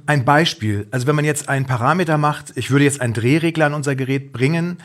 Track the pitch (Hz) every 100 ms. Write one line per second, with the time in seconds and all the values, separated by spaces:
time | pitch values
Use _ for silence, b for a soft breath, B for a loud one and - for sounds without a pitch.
0 | - 147 127 147 170 - 107 101 101 127
1 | 123 151 147 147 - 135 131 123 127 175
2 | 165 151 147 147 - - 110 139 143 135
3 | 123 110 120 156 165 160 147 147 143 131
4 | 131 139 139 117 131 170 175 175